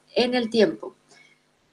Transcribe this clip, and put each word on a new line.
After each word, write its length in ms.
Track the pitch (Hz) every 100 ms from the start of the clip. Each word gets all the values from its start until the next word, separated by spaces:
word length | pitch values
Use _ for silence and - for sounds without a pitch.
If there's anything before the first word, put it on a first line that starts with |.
| _
en 200 | - 247
el 160 | 247 226
tiempo, 440 | 226 180 - - - _ - _ _ _ _ _